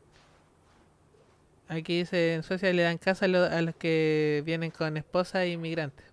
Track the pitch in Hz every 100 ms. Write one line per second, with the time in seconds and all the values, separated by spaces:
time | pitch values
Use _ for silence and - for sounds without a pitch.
0 | _ - _ _ _ _ _ _ _ _
1 | _ _ _ _ _ _ - 160 160 175
2 | 175 180 165 165 160 185 190 180 170 165
3 | - 190 190 185 175 165 165 - 170 160
4 | 156 156 151 151 151 165 165 - 160 156
5 | 147 180 180 190 180 170 165 165 147 -
6 | -